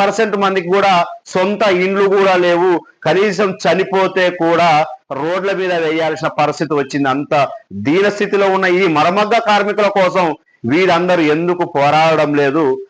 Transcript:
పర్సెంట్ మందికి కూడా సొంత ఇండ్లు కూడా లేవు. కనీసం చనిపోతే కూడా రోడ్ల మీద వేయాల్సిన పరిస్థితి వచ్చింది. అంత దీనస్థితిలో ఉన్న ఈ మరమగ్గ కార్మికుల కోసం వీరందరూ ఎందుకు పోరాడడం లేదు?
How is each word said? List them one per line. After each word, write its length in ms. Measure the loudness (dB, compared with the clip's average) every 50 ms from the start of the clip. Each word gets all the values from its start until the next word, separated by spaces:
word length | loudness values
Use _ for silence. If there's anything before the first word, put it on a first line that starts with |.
పర్సెంట్ 360 | 0 0 0 0 -2 -2 0
మందికి 320 | -2 -2 0 0 -2 -2 0
కూడా 240 | 0 2 2 2 2 2 0 -2 -6 -18 _
సొంత 360 | -6 -2 -2 0 0 0 0 0 0 2 0 0
ఇండ్లు 220 | 0 0 0 0 2 2
కూడా 180 | 2 2 2 2
లేవు. 360 | 2 2 2 2 2 2 2 0 0 -2 -8 _ _ -2
కనీసం 440 | 0 0 2 0 0 0 0 -2 -2 -2 -2
చనిపోతే 640 | -2 0 0 0 0 -2 0 0 0 0 0 0 0 0 0 0
కూడా 280 | 0 0 2 2 4 4 4 2 0 -2 -6 -16 _ -12
రోడ్ల 400 | -8 -6 -4 -4 -4 -2 -2 -4
మీద 200 | -4 -2 -2 -2 -2 -2 -2
వేయాల్సిన 440 | -2 -2 -2 -2 -2 -4 -4 -6 -6 -2 -2
పరిస్థితి 320 | -2 -2 -2 -4 -4 -2 -2
వచ్చింది. 340 | -2 -2 -2 -4 -2 -2 -2
అంత 260 | -2 -2 -4 -2 0 0 0 -2 -4 -12 _ -14 -12 -6 -2 0
దీనస్థితిలో 600 | 0 2 2 0 0 -2 -4 -2 0 0 0 0 0
ఉన్న 100 | 0 0 0 0 2
ఈ 40 | 0 0 0
మరమగ్గ 420 | 2 0 0 0 0 0 0 0 0 0 0
కార్మికుల 400 | 0 0 0 -2 -2 0 0 0 2 2
కోసం 280 | 0 2 2 0 0 0 -2 -6 _ _ _ _ -4 -2
వీరందరూ 500 | 0 2 2 2 2 2 2 0 0 2 2 2 0
ఎందుకు 300 | 0 0 -2 -2 -2 -4 -4 -2
పోరాడడం 580 | 0 2 2 2 4 2 2 2 2 0 0 2 0
లేదు? 260 | 0 0 0 0 0 0 0 -2 -6 -14